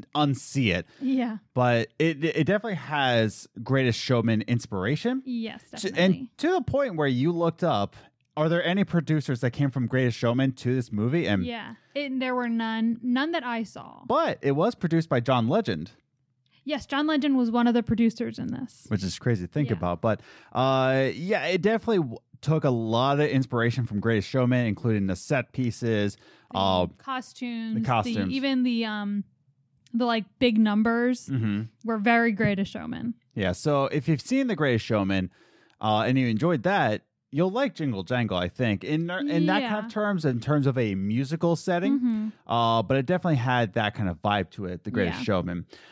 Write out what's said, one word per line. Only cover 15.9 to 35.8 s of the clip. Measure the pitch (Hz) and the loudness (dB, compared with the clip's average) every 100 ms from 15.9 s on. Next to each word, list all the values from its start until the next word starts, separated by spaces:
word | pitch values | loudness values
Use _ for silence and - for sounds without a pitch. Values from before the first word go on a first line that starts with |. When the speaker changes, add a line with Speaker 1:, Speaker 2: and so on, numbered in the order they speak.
| - _ _ _ _ _ _ 262 | -16 _ _ _ _ _ _ -8
Speaker 2:
Yes, | 285 - | -8 -4
John | 277 302 | -2 0
Legend | 302 285 262 | 2 2 2
was | 233 | 2
one | 233 240 | 2 2
of | |
the | 240 | 2
producers | 233 220 226 - 226 226 | 0 2 2 0 -8 -8
in | - | -8
this. | - 254 - - | -8 -10 -14 -4
Speaker 1:
Which | 104 | -2
is | 92 - | -2 -2
crazy | 123 107 87 | -2 0 -2
to | |
think | 147 131 | -2 -2
Speaker 2:
Yeah. | 95 | 0
Speaker 1:
about. | 90 87 | -2 0
But, | 113 104 - - - | 0 -2 -6 -20 -8
uh, | - 131 131 131 135 135 87 | -2 2 2 2 2 0 -2
yeah, | 180 202 151 | -2 -2 0
it | 185 | 0
definitely | 190 226 - 202 | 2 0 0 0
w-, | 139 110 - - | 0 -6 -16 -8
took | - 156 | -2 0
a | 151 | 2
lot | 120 113 113 135 143 | 0 0 2 2 2
of | 147 | 2
inspiration | 131 127 120 117 120 117 | 0 0 0 0 0 -2
from | 104 | -2
Greatest | 110 110 - | 2 0 0
Showman, | 135 123 127 117 | 0 2 2 0
including | 95 120 107 98 | 0 0 0 0
the | 92 | -4
set | - 143 120 | -2 -2 -2
pieces, | - 123 - 117 107 104 - - - _ | -4 -4 -2 -2 0 0 -4 -16 -20 _
Speaker 2:
The | 92 | 0
Speaker 1:
uh, | 95 92 90 - | 2 2 0 -4
Speaker 2:
costumes, | - 262 - - 247 233 226 220 | -10 -8 -10 -10 -8 -6 -4 -4
Speaker 1:
the | 220 | 0
costumes. | 233 247 220 190 | 0 0 -2 -2
Speaker 2:
the, | 262 | -2
even | 269 262 | -2 0
the, | 247 233 226 | 0 0 -2
um, | 208 202 202 - _ _ _ _ _ _ | -4 -4 -6 -6 _ _ _ _ _ _
the, | 233 240 | -2 0
like, | 226 - _ | 0 -4 _
big | 247 220 | 2 4
numbers | 214 208 220 233 240 247 - | 4 4 2 2 2 0 -2
Speaker 1:
Mm-hmm. | 135 110 101 113 - 226 | 0 0 0 -4 -8 -6
Speaker 2:
were | 220 | 0
very | 208 233 233 | 4 4 4
Greatest | 208 214 196 196 | 2 0 0 -4
Showman. | - 78 - - - _ | -6 -10 -8 -8 -10 _
Speaker 1:
Yeah, | - 92 | -2 0
so | 90 151 143 135 | 0 2 2 2
if | 147 131 | 0 0
you've | 151 | 0
seen | - 262 262 | 0 0 0
The | 180 | 0
Greatest | 143 117 - | 2 2 2
Showman, | 110 98 95 92 - _ _ _ _ | 0 2 0 0 -6 _ _ _ _